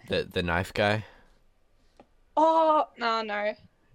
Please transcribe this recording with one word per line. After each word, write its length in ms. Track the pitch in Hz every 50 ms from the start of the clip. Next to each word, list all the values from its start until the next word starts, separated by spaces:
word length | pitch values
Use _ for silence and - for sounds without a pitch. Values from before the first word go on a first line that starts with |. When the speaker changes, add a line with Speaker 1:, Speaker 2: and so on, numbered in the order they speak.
| - -
Speaker 1:
The, 180 | 95 85 - -
the 100 | - 92
knife 300 | 87 87 82 87 95 -
guy? 320 | - - 104 104 107 110 - - - - - - _ _ _ _ _ _ _ _ _ _ _ _ _ - - _ _ _ _ _ _
Speaker 2:
Oh, 500 | 294 311 320 320 320 320 311 302 302 - - _
no, 240 | 233 233 226 226 226
no. 320 | 220 214 208 208 208 214 220 - - _ _ _ _ _